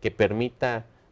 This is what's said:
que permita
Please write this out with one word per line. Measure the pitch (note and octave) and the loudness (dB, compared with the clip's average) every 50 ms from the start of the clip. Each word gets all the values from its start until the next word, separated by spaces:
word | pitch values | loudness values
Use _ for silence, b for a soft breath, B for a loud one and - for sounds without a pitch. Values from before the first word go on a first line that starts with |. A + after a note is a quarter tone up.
que | - A2 | -6 -6
permita | - - A2 F#2+ G#2 A2 A#2+ B2 - - - B2 A#2 A2+ A2+ b b b b b | 0 2 2 2 2 0 -2 -2 -2 -2 -2 -2 -2 -2 -6 b b b b b